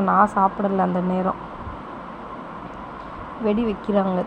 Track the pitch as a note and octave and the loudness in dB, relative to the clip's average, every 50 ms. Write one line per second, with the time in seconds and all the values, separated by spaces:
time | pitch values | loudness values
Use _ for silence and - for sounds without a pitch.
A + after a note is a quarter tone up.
0 | G3 F#3 F#3 F#3 G#3 G#3 - G#3 G3 F#3+ - - G3+ G3 G3 F#3+ F#3 F3+ F3+ F3+ | 4 6 6 6 6 6 6 4 4 4 4 2 0 2 2 2 2 2 2 2
1 | F3+ F3+ F#3 F#3 F#3 F#3+ - - - - - - - - - - - - - - | 2 2 2 2 2 0 -2 -2 -6 -10 -12 -10 -10 -10 -10 -10 -10 -12 -12 -12
2 | - - - - - - - - - - - - - - - - - - - - | -12 -12 -12 -12 -12 -12 -10 -12 -12 -12 -12 -12 -12 -12 -12 -12 -12 -12 -12 -12
3 | - - - - - - - - A#3 G#3 G#3 A3 A#3+ A3 G3+ - - - G3+ G3+ | -12 -12 -12 -10 -10 -10 -8 -2 0 2 2 2 2 0 -2 -2 -2 2 2 4
4 | F#3+ F#3+ F#3 F3+ - | 4 4 2 0 0